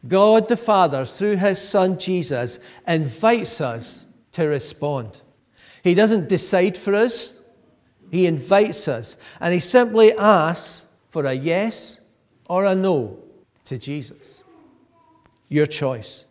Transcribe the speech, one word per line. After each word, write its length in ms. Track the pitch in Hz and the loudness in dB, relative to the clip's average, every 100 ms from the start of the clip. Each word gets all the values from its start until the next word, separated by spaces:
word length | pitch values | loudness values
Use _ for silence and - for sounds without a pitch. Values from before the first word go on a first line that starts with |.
| 123 | 0
God 420 | 185 208 220 220 | 4 6 6 4
the 80 | 233 | -4
Father, 480 | - 202 175 139 | 2 2 2 0
through 320 | 131 - 202 196 | -6 -4 -2 0
his 220 | 196 185 | 0 0
Son 400 | - 202 185 185 | 0 2 0 0
Jesus, 600 | - 185 151 131 123 - - - - | -2 -4 -2 -4 -6 -8 -14 -14 -2
invites 720 | 165 147 113 220 233 190 - | -2 -2 0 2 2 -2 -4
us 460 | 139 117 110 - - _ _ | -4 -6 -10 -12 -16 _ _
to 120 | - | -4
respond. 760 | 151 147 - - 147 139 110 - _ _ _ _ - - | -2 -2 -6 -6 -6 -6 -10 -18 _ _ _ _ -20 -4
He 120 | 180 | 2
doesn't 340 | 175 214 220 151 | 4 4 2 0
decide 480 | 185 - 190 185 185 | -2 2 2 2 -2
for 180 | - | -2
us. 440 | 202 233 226 - - - _ _ _ _ _ - | 0 0 -2 -8 -14 -20 _ _ _ _ _ -8
He 160 | 170 180 | 0 0
invites 600 | 156 127 196 208 143 - | 0 2 2 2 -2 -4
us, 300 | 120 113 - - - | -6 -8 -14 -18 -6
and 120 | 170 | -2
he 60 | 180 | 0
simply 540 | - 254 240 220 220 | 4 4 4 6 6
asks 760 | 220 208 190 156 170 - - - _ _ | 6 4 4 2 -4 -6 -8 -14 _ _
for 160 | 165 | -4
a 80 | 139 | -4
yes 720 | 131 151 170 220 - - - _ _ _ _ _ | -2 -2 -2 -2 -6 -10 -12 _ _ _ _ _
or 160 | 180 | 0
a 120 | 196 190 | 0 2
no 420 | 190 160 110 - - _ _ _ | 0 0 -2 -10 -20 _ _ _
to 140 | - 127 | -14 -12
Jesus. 680 | 139 147 123 - - - _ - _ _ _ _ _ _ _ _ _ | -10 -10 -12 -20 -20 -20 _ -20 _ _ _ _ _ _ _ _ _
Your 180 | 147 151 | 0 0
choice. 600 | - 143 123 101 - - | -2 -6 -6 -12 -16 -18